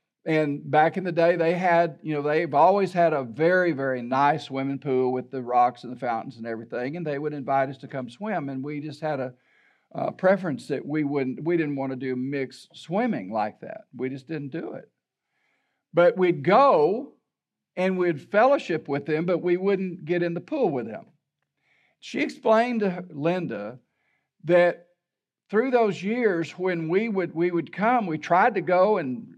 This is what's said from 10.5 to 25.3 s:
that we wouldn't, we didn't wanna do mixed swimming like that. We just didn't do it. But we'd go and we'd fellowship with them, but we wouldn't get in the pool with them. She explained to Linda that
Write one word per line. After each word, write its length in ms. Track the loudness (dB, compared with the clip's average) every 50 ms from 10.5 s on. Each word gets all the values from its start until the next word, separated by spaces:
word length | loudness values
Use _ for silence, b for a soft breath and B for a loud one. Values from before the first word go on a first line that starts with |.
| -6 -6 -4 -4
that 180 | -4 -4 -4
we 180 | -4 -2 -2 -2
wouldn't, 400 | 0 0 -2 -2 -2 -4 -4 -2
we 120 | 0 0
didn't 200 | 0 0 0 -2
wanna 200 | -4 -4 -6 -6
do 200 | -6 -4 -4 -4
mixed 580 | -4 -4 -4 -4 -4 -6 -6 -10 -20 -20 _ _
swimming 560 | -20 -10 -4 -2 -2 0 0 -2 -4 -6 -4
like 300 | -4 -2 -2 -4 -6 _
that. 220 | -14 -14 -14 -16 -16 _ -8
We 140 | -6 -6 -6
just 180 | -6 -10 -10
didn't 260 | -10 -8 -8 -8 -8
do 200 | -8 -10 -10 -10
it. 160 | -12 -14 -16 _ _ _ _ _ _ _ _ _ _ _ _ _ _ _ _ _ _ _ _ _
But 240 | 4 6 6 6 6
we'd 280 | 4 2 2 2 2 2
go 680 | 4 6 6 8 6 6 6 4 4 2 -2 -6 -10 _ _ _ _ _ _ _ _ _ _ _ _ _
and 220 | -2 0 0 0 2
we'd 320 | 0 0 0 -2 -6 0
fellowship 580 | 4 4 6 6 4 2 0 -2 -4 -4 -2 -4
with 160 | -6 -4 -2
them, 220 | -2 -2 -2 0
but 160 | 0 -2 0
we 160 | 2 0 0 2
wouldn't 460 | 2 0 0 0 -2 -6 -8 -10 -4
get 160 | -2 -2 0
in 100 | 0 -2
the 80 | -4 -6
pool 300 | -8 -6 -2 0 0 0
with 160 | 0 -2 -6
them. 200 | -6 -12 -14 -16 _ _ _ _ _ _ _ _ _ _ _ _ _ _ _ _ _ _ _
She 200 | -18 -8 -4 -4
explained 600 | -4 -4 -6 -4 2 4 4 4 4 0 -2 -2
to 240 | -2 -2 -4 -4 -12 -12
Linda 680 | -10 -2 -2 0 0 0 -4 -6 -8 -8 -10 -10 -12 -16 _ _ _ _ _ _ _ _ _ _ _ _ 0
that 420 | 2 4 6 6 4 2 -4 -14 _ _ _ _ _ _ _ _ _